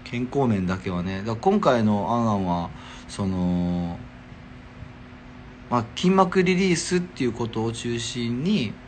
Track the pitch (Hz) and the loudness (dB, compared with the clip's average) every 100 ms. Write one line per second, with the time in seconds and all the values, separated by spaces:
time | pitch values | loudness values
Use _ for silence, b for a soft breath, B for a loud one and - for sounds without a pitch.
0 | - 120 123 143 127 101 90 95 - 87 | -6 -4 -2 2 2 2 0 -2 -2 -4
1 | 87 95 107 113 190 208 175 123 107 104 | -2 -4 -4 0 4 4 4 6 4 4
2 | 92 117 117 104 92 87 85 B B B | 2 2 2 2 0 0 -2 B B B
3 | B - 98 92 90 90 87 87 87 87 | B -4 -2 0 0 2 0 0 -2 -6
4 | - - - - - - - - - - | -12 -16 -18 -18 -18 -18 -18 -16 -16 -16
5 | - - - - - - - 120 110 - | -18 -18 -18 -18 -18 -18 -2 0 0 0
6 | 180 190 185 190 185 180 190 170 - 180 | 4 6 6 6 4 4 4 2 2 0
7 | 180 - 123 113 117 113 113 113 120 117 | -2 -2 -2 0 -4 -2 -2 -2 -4 -4
8 | 117 123 117 120 165 208 110 - | -4 -4 -4 -2 2 2 0 -6